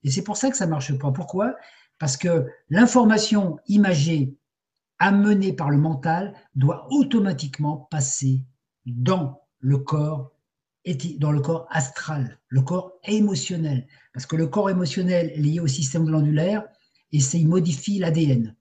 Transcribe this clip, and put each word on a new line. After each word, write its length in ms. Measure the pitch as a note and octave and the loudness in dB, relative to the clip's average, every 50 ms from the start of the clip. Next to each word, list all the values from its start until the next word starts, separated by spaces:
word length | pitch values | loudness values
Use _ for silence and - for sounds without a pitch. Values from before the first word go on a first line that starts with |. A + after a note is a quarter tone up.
Et 80 | - C#3 | -2 -2
c'est 140 | - F#3+ - | -4 -2 -4
pour 120 | - G3+ | -6 -4
ça 140 | - - C#4 | -2 -2 -2
que 60 | - | 0
ça 100 | - F#3 | 0 -2
marche 260 | E3 D#3+ C#3+ C3 - C#3 C3 | -2 -2 -4 -4 -4 -4 -2
pas. 140 | C#3+ C#3+ | -2 -2
Pourquoi ? 420 | C3 D#3 D#3+ - - F#3 G#3 B3 B3+ - - - - _ _ _ _ _ | -2 -4 -6 -6 -4 -2 -2 -2 -4 -8 -16 -20 -20 _ _ _ _ _
Parce 160 | D#3 C3+ - | -4 -4 -4
que 320 | - - F3 E3+ D#3 C3 - - _ _ _ | -2 0 0 2 0 0 -4 -8 _ _ _
l'information 880 | D3 G3 B3 A#3+ - B3+ A#3 G#3+ A3 G#3+ G#3+ - G#3+ G#3 G3 F3 D#3 - _ - | 4 6 6 6 6 6 6 6 4 4 2 2 2 2 2 0 -4 -8 _ 2
imagée 680 | G3+ G#3 G3+ F#3+ F3+ C#3+ C#3+ E3 E3 D3+ C3+ C3+ - _ _ _ _ _ _ _ _ _ _ _ _ - | 4 4 4 4 4 2 2 0 0 0 0 -2 -4 _ _ _ _ _ _ _ _ _ _ _ _ 0
amenée 520 | E3+ G3 G3+ G3+ G3+ G#3 G#3 G3 F#3+ F#3+ | 2 4 4 4 4 4 4 4 2 0
par 180 | C#3+ C3 D#3 C#3+ | -2 -2 0 2
le 60 | C#3+ | 2
mental 580 | C#3+ D#3 D#3+ D#3 C3+ - E3 D#3+ F3+ G3 G3+ - - _ _ _ | 2 2 2 -2 -2 -2 -2 -2 -2 -4 -8 -10 -16 _ _ _
doit 320 | C3+ C3+ C#3 - - - - | 0 2 2 0 -2 -6 -2
automatiquement 960 | C4 D4 C4 - - A3+ G3 F#3+ F3 C3 D3+ C3+ - - D3 D3 D3+ C#3+ - _ | 0 0 2 2 2 0 2 0 -2 -4 -8 -10 -6 -4 -4 -4 -4 -6 -10 _
passer 540 | D#3+ D3+ C3+ - - - C3+ C3 C3 C3 C3 _ _ _ _ _ _ _ _ | -4 -4 -4 -4 -4 -2 0 0 0 0 -2 _ _ _ _ _ _ _ _
dans 560 | B2 A#2+ A#2+ B2 D#3 F#3+ F#3 D3+ C3 - - _ _ _ _ | -10 -6 -2 0 0 0 0 -2 -6 -10 -14 _ _ _ _
le 200 | C3 C3 C#3 C3 | -2 0 0 0
corps 520 | C3+ - D3+ D3+ D3 D3+ D#3 C#3 C3 - _ _ _ _ _ _ _ _ _ _ _ | -2 -4 -2 -2 -2 -4 -4 -8 -10 -12 _ _ _ _ _ _ _ _ _ _ _
éthi-, 340 | F3+ E3 C3 C#3 F3+ - - | -6 -6 -4 -6 -8 -4 -2
dans 140 | D3+ D3+ | -2 0
le 80 | D3+ C#3+ | 0 0
corps 260 | C3+ D#3 E3 - - - | 0 -2 -4 -4 -6 -4
astral, 680 | - D#3 - - - - - D#3 D#3 C#3+ B2+ G#2+ - _ _ _ | -4 -4 -4 -4 -8 -12 -10 -8 -6 -6 -6 -6 -8 _ _ _
le 140 | B2+ C3+ | 0 0
corps 300 | C3 C3+ F3 F#3 F3+ - - _ - | 0 2 -2 -4 -6 -8 -20 _ -4
émotionnel. 840 | G3 G#3+ G#3+ G#3 G3+ F#3+ - - - F#3 E3 D#3+ D3+ C#3 B2+ C3+ _ _ _ _ _ | -2 2 2 2 2 0 -2 -4 -6 -4 -4 -2 -2 -2 -4 -4 _ _ _ _ _
Parce 120 | _ B2+ - | _ -14 -8
que 120 | - D#3+ | -4 -2
le 100 | D#3+ E3 | -2 -2
corps 240 | D#3 - G#3 G3 G3 | 0 0 0 0 0
émotionnel 640 | F#3+ F3+ F3+ C#3 - F#3+ F3+ F3+ F3+ F3 E3 D3+ D3+ | 0 0 -2 -2 -2 -2 0 2 2 0 0 -2 -2
est 60 | D3+ | 0
lié 180 | D3 D3 D#3+ E3+ | 0 0 0 0
au 80 | E3+ | -2
système 380 | C#3+ C3 - D3 C3 - E3 D#3+ | -2 -2 -2 -4 -2 0 0 0
glandulaire 600 | D#3 D#3 D#3 D3 D3 D3+ D3+ E3 F#3 G#3+ G#3+ G#3+ - _ _ _ _ _ _ _ _ | 2 2 2 2 2 2 2 0 0 -2 -2 -4 -8 _ _ _ _ _ _ _ _
et 80 | D3+ D3 | 0 0
c'est, 220 | C3+ - - E3+ | 0 0 2 2
il 80 | D#3+ D#3 | 2 4
modifie 500 | F3 F#3 D#3+ F3 C#3+ - - G#3 G3+ G3 | 4 2 2 0 -2 -4 -4 -4 -2 -2
l'A 140 | F3+ E3+ | 0 0
D 100 | D3+ E3+ D#3+ C#3+ | 2 2 2 2
N. 260 | B2+ A#2 A2+ A2 - _ | 2 0 0 -4 -8 _